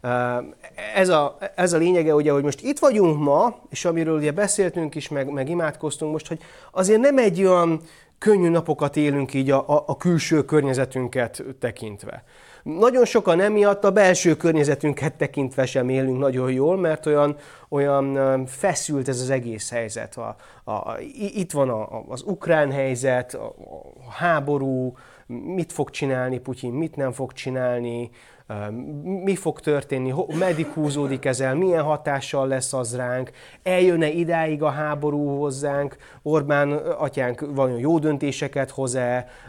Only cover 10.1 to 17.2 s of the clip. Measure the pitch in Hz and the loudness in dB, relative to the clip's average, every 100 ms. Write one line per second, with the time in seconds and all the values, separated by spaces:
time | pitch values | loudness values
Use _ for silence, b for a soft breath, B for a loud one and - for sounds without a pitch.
10.1 | 165 - 160 - 151 139 127 127 131 123 | 2 2 0 4 2 2 0 -2 -4 -4
11.1 | 131 117 - 135 131 120 - 110 101 104 | -2 -4 -6 -14 -6 -6 -6 -12 -12 -14
12.1 | - - B B B - 160 233 247 233 | -16 -18 B B B -10 2 4 6 4
13.1 | 233 185 170 202 214 202 202 196 196 185 | 4 4 4 4 4 4 4 4 6 6
14.1 | 180 175 156 170 156 143 143 151 139 - | 6 4 4 2 4 2 2 0 -2 -4
15.1 | - 143 - 131 - 127 135 127 131 131 | -2 -4 -2 -2 0 0 0 0 0 0
16.1 | 127 139 127 127 131 147 190 170 156 151 | 2 0 0 0 2 2 2 0 0 2
17.1 | 147 | 2